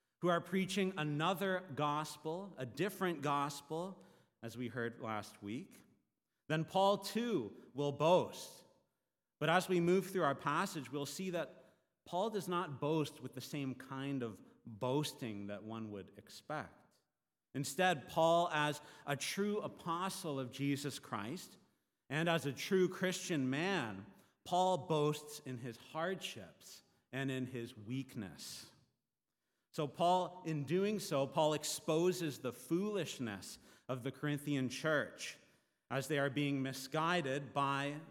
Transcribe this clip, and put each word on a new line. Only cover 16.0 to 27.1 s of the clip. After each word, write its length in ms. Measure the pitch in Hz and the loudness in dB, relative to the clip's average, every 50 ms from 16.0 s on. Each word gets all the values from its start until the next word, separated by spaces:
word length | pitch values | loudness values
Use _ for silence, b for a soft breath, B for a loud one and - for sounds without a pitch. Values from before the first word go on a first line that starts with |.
| 90 - - | -10 -12 -16
expect. 680 | - - - - - - - 151 151 - - - - - _ _ _ _ _ _ _ _ _ _ _ _ _ - | -20 -20 -18 -20 -16 -10 -6 -6 -6 -6 -8 -12 -20 -20 _ _ _ _ _ _ _ _ _ _ _ _ _ -6
Instead, 540 | 135 139 - - - 180 185 175 135 117 - | -4 -4 -2 2 4 4 4 4 2 -2 -2
Paul, 420 | - 170 160 165 170 170 175 165 | 4 6 8 8 8 8 6 4
as 300 | 156 151 147 151 147 - B B B B B | 4 2 2 2 0 -2 B B B B B
a 80 | - 143 | -4 -2
true 440 | 139 - - - 190 202 208 208 208 | -2 -2 -2 -2 0 0 0 0 0
apostle 840 | 160 147 - - - 175 165 175 185 190 185 - - 156 143 135 | -2 -4 -6 -6 -4 -2 -2 0 -2 -2 -4 -4 -4 -4 -2 -2
of 120 | 131 120 - | -4 -4 -4
Jesus 460 | - 139 143 143 135 151 139 120 - | -2 0 0 0 0 -2 -4 -6 -8
Christ, 600 | - - 120 107 101 113 160 190 - - - - - _ _ _ _ _ _ _ _ - | -8 -6 -6 -4 -4 -4 -6 -8 -10 -14 -18 -20 -20 _ _ _ _ _ _ _ _ -4
and 220 | 135 151 165 175 | -2 0 2 4
as 160 | 165 165 - | 2 2 0
a 60 | 143 123 | -2 -4
true 360 | - - - 202 190 180 175 | -4 0 2 4 6 6 4
Christian 600 | 185 - 185 180 175 - - - 175 143 131 127 | 2 0 -2 -2 -2 -2 -2 -2 0 2 2 2
man, 560 | 135 147 170 196 196 165 123 110 98 98 104 - b b b b b b - | 0 0 0 0 0 0 -2 -2 -6 -8 -10 -14 b b b b b b -4
Paul 320 | - 180 180 185 185 185 151 | 0 4 4 6 6 4 2
boasts 640 | 120 - 160 151 147 151 147 - - - - - - | 2 2 2 4 4 4 2 0 -4 -10 -12 -12 -10
in 140 | 131 127 113 | -8 -8 -8
his 180 | 123 123 113 - - - - | -8 -8 -10 -10 -14 -10 -6
hardships 880 | 156 165 185 190 185 - - - 117 92 82 - - - - - - - b b b b b | -4 -2 -2 -2 -4 -6 -8 -8 -10 -14 -16 -18 -20 -20 -20 -20 -20 -20 b b b b b